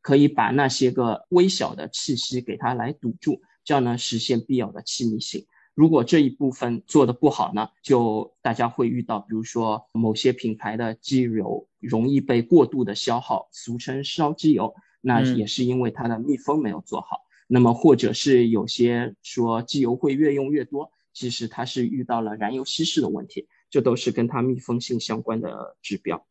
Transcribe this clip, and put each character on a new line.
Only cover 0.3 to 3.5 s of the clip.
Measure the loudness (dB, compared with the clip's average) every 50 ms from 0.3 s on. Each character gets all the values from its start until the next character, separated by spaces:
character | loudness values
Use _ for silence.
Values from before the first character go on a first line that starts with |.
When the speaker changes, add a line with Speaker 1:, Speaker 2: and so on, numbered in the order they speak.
| 4 2 0 0
Speaker 1:
那 | 2 2 0 0
些 | 0 2 0 2 2
个 | 2 0 0 -2 -4 -4 _
微 | 2 4 4 4
小 | 2 -2 -4 -6 -6
的 | -10 -12 -12
气 | -10 -10 -6 -4 -4
息 | -4 -4 -6 -6 -8
给 | -6 -8 -10
它 | -6 -4 -4 -4
来 | -2 -4 -6 -8
堵 | _ -6 -8 -8 -4
住， | -4 -4 -4 -4 _ _